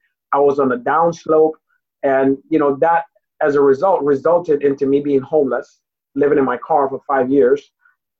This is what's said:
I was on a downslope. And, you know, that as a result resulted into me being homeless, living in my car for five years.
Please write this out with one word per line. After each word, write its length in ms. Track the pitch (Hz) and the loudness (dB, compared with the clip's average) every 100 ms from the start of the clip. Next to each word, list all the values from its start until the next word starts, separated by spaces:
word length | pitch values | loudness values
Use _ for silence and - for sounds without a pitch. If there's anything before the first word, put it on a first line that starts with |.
| _ _ - | _ _ -6
I 80 | 143 | 0
was 200 | 143 139 | 0 2
on 120 | 131 | -2
a 60 | 123 | -2
downslope. 760 | 135 151 170 170 156 156 156 - _ _ _ - | -2 0 0 -4 -2 2 2 -2 _ _ _ -6
And, 340 | 139 135 135 135 - | -2 0 0 -2 -2
you 100 | 156 | 0
know, 160 | 143 139 | 0 0
that 280 | 160 165 - _ _ - | 0 0 -4 _ _ -4
as 140 | 156 143 | -2 2
a 60 | |
result 420 | 139 135 190 160 | 2 2 2 0
resulted 600 | 143 139 160 170 156 139 | 0 0 0 0 0 -2
into 220 | 139 135 135 | 0 -2 0
me 140 | 143 | -2
being 220 | 143 135 | 0 -2
homeless, 600 | 131 156 131 120 - _ _ _ _ | 0 -2 0 -4 -8 _ _ _ _
living 240 | 139 143 139 | -2 0 2
in 80 | 127 | 0
my 120 | 123 | -4
car 300 | - 151 135 | -2 -2 -2
for 140 | 135 - | -6 -4
five 220 | 135 127 | -4 0
years. 400 | 139 123 143 _ _ _ _ _ | 2 2 0 _ _ _ _ _